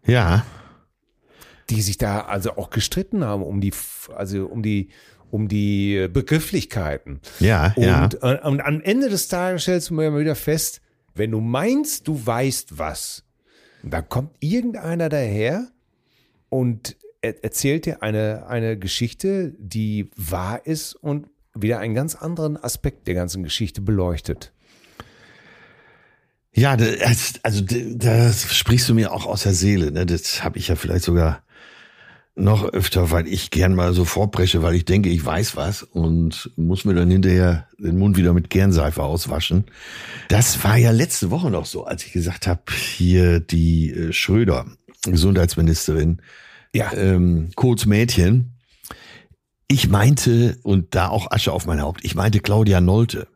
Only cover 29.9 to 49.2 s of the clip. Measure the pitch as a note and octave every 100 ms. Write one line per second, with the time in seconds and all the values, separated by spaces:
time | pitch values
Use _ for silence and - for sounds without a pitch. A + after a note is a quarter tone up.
29.9 | D2+ F2+ F2 - - - - - E2+ E2+
30.9 | F2 F2 F2 D#2+ D2+ _ - - - -
31.9 | _ - - _ - G2+ G#2+ G2 - F#2+
32.9 | F#2 E2+ E2+ E2 F#2 - - F#2 F#2 F2+
33.9 | F2+ E2+ - G#2 - F2+ F2 E2 F2 E2+
34.9 | F#2+ G2 E2+ D2 D#2+ G#2+ - D#2 G2+ -
35.9 | E2+ E2 E2+ E2 - - - E2 F#2 G2+
36.9 | F2 F2 F#2 F#2+ F2+ F2+ E2 - _ G2
37.9 | F2 G2+ F#2 F2 F2 D#2+ F#2+ G2 E2+ D2
38.9 | D#2+ C#2+ E2+ C2+ C#2+ - F2 G#2 - -
39.9 | - - - - G#2+ A#2+ - G2 A2+ A#2
40.9 | A2+ E3 - F#2 C3+ F3 F2+ - - -
41.9 | D#2+ - F2+ E2+ F2 - F2 - - -
42.9 | - F2+ F#2 F2+ E2+ E2 E2+ E2 E2 D#2
43.9 | - E2 - - G2+ G#2+ C2 - - _
44.9 | _ - F2 F#2 F#2 E2+ - E2 D#2 -
45.9 | D#2 D#2 E2+ - - - - _ G#2+ G#2
46.9 | G2 F#2+ F#2 F2+ E2+ E2 - A#2 A#2 G#2+
47.9 | G#2 A#2 A2 F2+ B2 B2 - _ _ -
48.9 | - - -